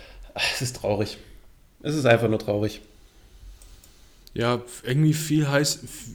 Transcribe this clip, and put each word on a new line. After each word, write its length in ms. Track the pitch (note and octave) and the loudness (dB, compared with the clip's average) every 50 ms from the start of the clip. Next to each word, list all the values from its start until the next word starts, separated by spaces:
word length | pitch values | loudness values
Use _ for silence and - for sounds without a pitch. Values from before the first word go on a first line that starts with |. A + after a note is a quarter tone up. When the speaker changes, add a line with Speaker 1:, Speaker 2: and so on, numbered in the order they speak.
| - - - - - - - - - - - | -18 -20 -20 -20 -20 -14 -8 -4 -4 -4 -2
Speaker 1:
Es 80 | - | -2
ist 140 | C3+ A#2+ - | -4 -6 -6
traurig. 420 | - - G2 G#2 G2+ G#2+ - - - - - - - - - - - _ _ _ _ | -4 -2 0 0 0 0 -2 -4 -12 -18 -20 -20 -20 -20 -20 -20 -20 _ _ _ _
Es 140 | - D3 D3+ | -6 -4 -2
ist 100 | D#3 C3 | 2 6
einfach 240 | B2 A#2 A#2 A#2 A2 | 6 6 6 6 2
nur 80 | A2 G#2+ | 0 0
traurig. 440 | - - G#2 G#2 G#2 G#2+ - - - - - - - - _ - - - - - - - - - - - - - - - - - - - - - - - - | 0 0 0 0 0 -2 -4 -6 -16 -20 -20 -20 -20 -20 _ -20 -20 -20 -20 -20 -20 -20 -20 -20 -20 -20 -20 -20 -20 -20 -20 -20 -20 -20 -20 -20 -20 -14 -6
Speaker 2:
Ja, 260 | - A#2+ A#2+ B2 A#2+ B2 - - - - | -2 -2 0 0 -2 -4 -10 -18 -12 -4
irgendwie 300 | - B2+ C#3+ D#3 D#3 D3+ | -2 2 4 4 4 4
viel 340 | D#3 - - D3 D#3 D3+ C#3 | 2 0 0 0 0 2 2
heiß-, 320 | C#3+ C#3+ D3 D3 - - - - - - - - - | 2 2 2 2 -2 -6 -8 -16 -16 -16 -16 -16 -16